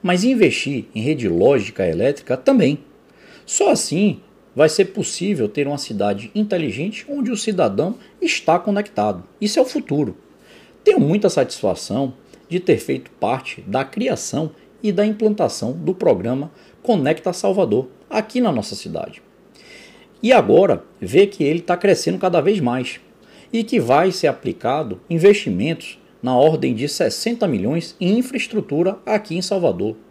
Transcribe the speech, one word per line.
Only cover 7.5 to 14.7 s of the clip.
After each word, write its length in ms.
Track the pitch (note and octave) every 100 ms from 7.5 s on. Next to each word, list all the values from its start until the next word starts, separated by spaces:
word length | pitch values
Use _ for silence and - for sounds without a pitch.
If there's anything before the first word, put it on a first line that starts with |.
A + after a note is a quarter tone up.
| F#3 D#3+ G3 E3 A#3+ - _
está 360 | E4+ - - F3
conectado. 640 | F#3+ G3+ G#3 - G#2 F#3 - _
Isso 200 | G#3 D#4+
é 40 |
o 40 | B3+
futuro. 500 | D4+ - C#3+ C3 - _ _ _ - - _
Tenho 160 | - G4
muita 300 | C#3+ G3+ G#3
satisfação 880 | - B2+ - G2+ F2 - G#2+ C3+ - - - _
de 100 | F3
ter 200 | F3+ C3
feito 320 | - C3+ -
parte 500 | _ G#2 B2 - -
da 240 | F#2+ A#2
criação 680 | C#3 - B3 - - - D#3+ - -